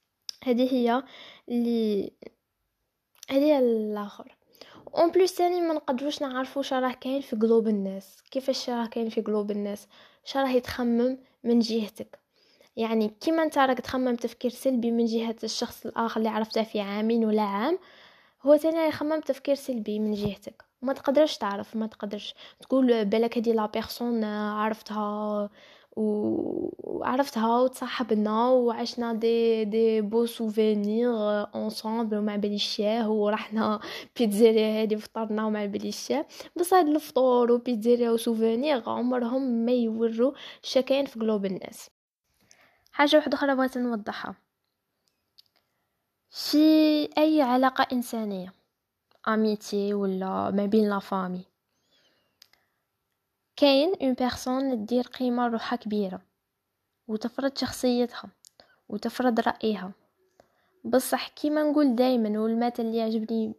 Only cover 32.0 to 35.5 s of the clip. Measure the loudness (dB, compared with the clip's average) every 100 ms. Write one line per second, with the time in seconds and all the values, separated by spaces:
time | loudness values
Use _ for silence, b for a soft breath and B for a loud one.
32 | -2 -2 -2 -2 -2 -2 -4 -2 0 0
33 | 0 2 2 0 -4 -2 0 -2 -6 -14
34 | -8 -2 0 6 6 6 2 0 -2 -2
35 | -6 -8 -4 -2 -2